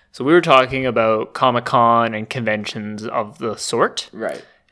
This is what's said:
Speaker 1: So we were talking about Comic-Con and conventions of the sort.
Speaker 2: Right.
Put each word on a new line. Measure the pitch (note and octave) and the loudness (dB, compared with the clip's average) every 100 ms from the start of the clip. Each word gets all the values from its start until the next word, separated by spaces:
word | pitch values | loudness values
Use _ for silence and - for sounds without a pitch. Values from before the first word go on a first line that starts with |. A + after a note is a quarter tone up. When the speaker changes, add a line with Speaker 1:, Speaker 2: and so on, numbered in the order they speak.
| _ | _
Speaker 1:
So | - | -4
we | C3 | 2
were | F3 | 4
talking | E3 C3 B2+ C3 B2+ | 6 4 4 -2 0
about | A2+ A2 A2 - | 2 2 0 -2
Comic-Con | - C3 A#2+ A#2+ B2+ A#2 A#2 A2+ | 0 0 2 0 2 4 4 2
and | G#2+ G#2+ | -4 -8
conventions | C3 A2 G#2+ G2+ A2 G#2 G#2+ A2+ | -6 -4 -4 -6 -10 -10 -10 -6
of | - G#2+ - | -6 -6 -8
the | A2+ G2+ | -8 -8
sort. | - A#2 G#2 - - | -4 -2 -2 -4 -12
Speaker 2:
Right. | A2 G#2+ - - _ _ | -10 -10 -10 -16 _ _